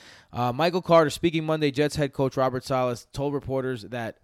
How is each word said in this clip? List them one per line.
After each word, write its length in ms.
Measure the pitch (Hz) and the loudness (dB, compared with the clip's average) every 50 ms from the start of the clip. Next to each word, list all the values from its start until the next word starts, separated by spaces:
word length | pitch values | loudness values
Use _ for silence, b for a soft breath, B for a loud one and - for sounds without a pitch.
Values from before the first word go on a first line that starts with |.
| B B B B B B | B B B B B B
Uh, 200 | - 120 123 123 | -6 -4 -2 -2
Michael 300 | 120 135 160 180 175 185 | 0 0 0 0 0 -2
Carter, 280 | - - 170 165 156 143 | 2 6 6 6 6 6
speaking 340 | - - - 170 156 160 156 | 2 0 0 0 0 0 -2
Monday, 260 | 156 156 156 151 143 | -2 -2 0 0 0
Jets 260 | 123 143 147 147 - | 2 0 0 0 0
head 160 | 151 147 131 | -2 -4 -2
coach 240 | - - 135 131 - | -2 -2 -2 -2 0
Robert 280 | 139 131 131 123 127 - | 0 0 0 -2 -4 -4
Saleh 420 | - 135 131 127 123 120 110 - _ | -2 -2 0 0 -2 -2 -6 -10 _
told 200 | - 143 139 143 | -8 -6 -4 -4
reporters 500 | 143 135 - 123 135 135 127 131 127 110 101 | -4 -6 -6 -4 -4 -4 -4 -4 -6 -8 -10
that 340 | 95 123 120 113 107 - - | -10 -10 -8 -8 -8 -10 -12